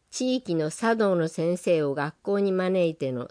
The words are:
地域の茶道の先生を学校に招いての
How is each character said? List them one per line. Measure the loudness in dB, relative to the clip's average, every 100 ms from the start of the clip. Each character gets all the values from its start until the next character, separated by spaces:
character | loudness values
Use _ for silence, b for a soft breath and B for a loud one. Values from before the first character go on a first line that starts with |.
| _
地 | -6 -2 -2
域 | -2
の | -2 -2
茶 | -2 0
道 | 2 2 2
の | 0
先 | -2 -2 0
生 | 2 2
を | 2
学 | -2 -4 -6
校 | -2 0
に | 2
招 | 0 0 2 0
い |
て | 0 -4
の | -4 -8